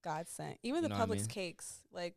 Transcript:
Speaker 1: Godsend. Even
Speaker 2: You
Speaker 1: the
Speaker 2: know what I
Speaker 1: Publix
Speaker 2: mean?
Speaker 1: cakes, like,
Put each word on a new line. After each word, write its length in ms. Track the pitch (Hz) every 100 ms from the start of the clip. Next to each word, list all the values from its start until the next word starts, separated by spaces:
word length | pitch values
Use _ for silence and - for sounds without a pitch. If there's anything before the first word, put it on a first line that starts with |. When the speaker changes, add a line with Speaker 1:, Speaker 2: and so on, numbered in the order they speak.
Speaker 1:
Godsend. 560 | 175 156 170 - 151 -
Even 140 | 233 302
Speaker 2:
You 40 |
Speaker 1:
the 60 | 330
Speaker 2:
know 100 | -
what 100 | 220
I 60 | 208
Speaker 1:
Publix 20 |
Speaker 2:
mean? 40 | 208
Speaker 1:
cakes, 500 | - 180 - - - -
like, 220 | 180 175